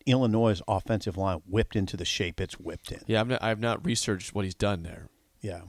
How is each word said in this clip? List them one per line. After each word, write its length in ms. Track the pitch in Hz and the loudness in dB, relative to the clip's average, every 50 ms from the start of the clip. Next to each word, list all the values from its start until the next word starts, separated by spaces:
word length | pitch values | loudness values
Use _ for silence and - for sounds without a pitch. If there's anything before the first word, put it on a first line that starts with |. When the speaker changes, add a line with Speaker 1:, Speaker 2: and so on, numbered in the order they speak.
| - | 2
Speaker 1:
Illinois' 560 | 135 127 131 127 113 107 113 117 110 101 90 - - | 4 4 6 6 6 6 6 6 4 4 2 0 -2
offensive 480 | 101 95 - - 113 98 - 104 85 | -2 0 0 0 -2 -2 -2 -4 -2
line 240 | 95 95 95 90 82 - 92 | 0 0 0 0 -2 -4 0
whipped 280 | 95 113 104 - - | 2 2 2 2 2
into 200 | 107 95 - - | 0 0 0 -2
the 80 | 90 87 | -4 -4
shape 380 | - - - 98 87 - - | -2 -2 -2 -2 -2 -2 -4
it's 160 | 98 - - - | -6 -6 -8 -10
whipped 320 | 80 80 82 - - - | -10 -10 -10 -10 -10 -12
in? 80 | - - - | -12 -8 -2
Speaker 2:
Yeah, 140 | - 110 107 | 0 2 2
I've 60 | 113 120 | 2 2
not, 140 | 127 - | 0 0
I've 180 | 107 113 110 107 | 0 0 -2 0
not 260 | 117 117 110 - 156 | 0 0 0 0 0
researched 480 | 175 117 - - 120 101 90 - - - | -2 0 0 0 0 -2 -2 -4 -6 -4
what 100 | 101 98 | -4 -4
he's 100 | 95 - | -4 -2
done 280 | - 107 101 101 85 | 0 0 0 0 0
there. 260 | 82 82 85 - 117 - _ _ _ _ _ _ | -4 -8 -12 -14 -16 -18 _ _ _ _ _ _
Speaker 1:
Yeah. 220 | - 101 87 85 87 | -8 -8 -8 -10 -12